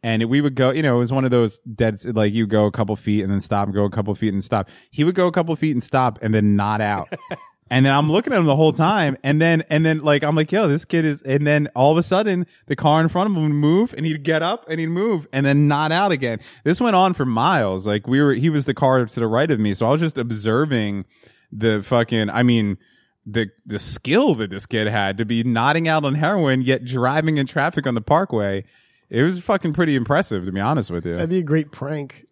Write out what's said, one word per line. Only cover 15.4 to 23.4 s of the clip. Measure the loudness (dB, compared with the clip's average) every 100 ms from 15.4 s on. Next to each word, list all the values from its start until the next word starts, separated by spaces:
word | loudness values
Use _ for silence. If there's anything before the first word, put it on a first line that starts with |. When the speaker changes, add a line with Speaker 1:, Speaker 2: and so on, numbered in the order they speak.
Speaker 1:
then | 2 4 4
nod | 2 0
out | 0 0
again. | 0 -2 -6 -10 -6
This | -2 0
went | 2
on | 4 2
for | 0
miles. | -2 0 2 2 0 -2
Like, | -2 -2 0
we | 2
were, | 2
he | 2 0
was | 0 -2
the |
car | 0 2 2
to | 0 -2
the | -2
right | 0 0
of | 0
me. | 0
So | 0
I | 0
was | 2
just | 0 -4
observing | -6 -4 -2 0 0 -2 -2 -6 -10 _ _ _ _
the | -2 0 0
fucking, | 0 0 2 0 0
I | 2
mean, | 4 4 0 -4 _ _ _ _ -8
the, | -4